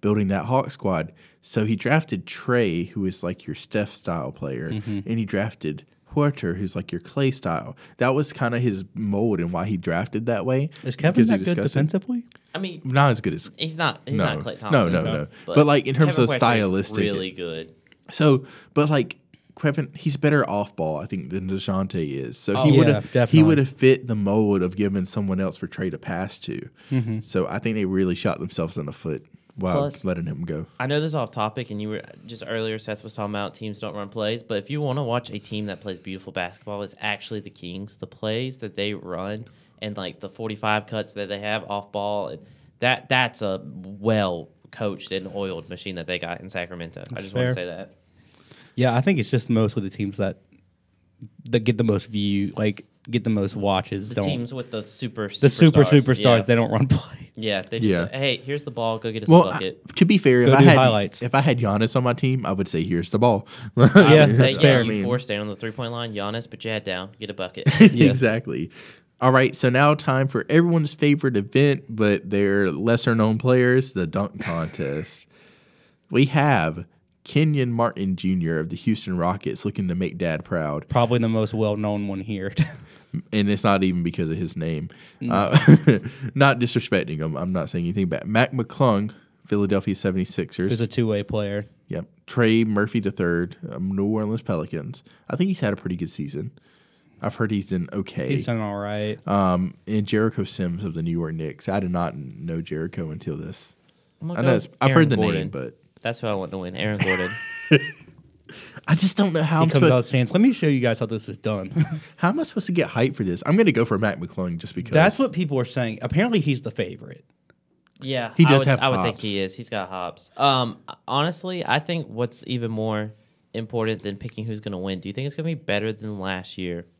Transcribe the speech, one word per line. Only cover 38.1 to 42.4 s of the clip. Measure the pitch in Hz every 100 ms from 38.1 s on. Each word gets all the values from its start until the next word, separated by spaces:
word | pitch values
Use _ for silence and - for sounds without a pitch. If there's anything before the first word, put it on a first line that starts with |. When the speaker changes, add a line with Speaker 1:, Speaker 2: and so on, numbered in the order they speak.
| - 107 113 127 131
Speaker 3:
that | 107 98
they | 101
run | 101 90 87 95 107 113 _ _ _
and, | 107
like, | 101 92 78
the | 95
forty-five | - 113 107 110 107 104
cuts | 110 98
that | - 101
they | 101
have | 104 107 87
off | 101 98
ball, | 104 101 104 85
and | 80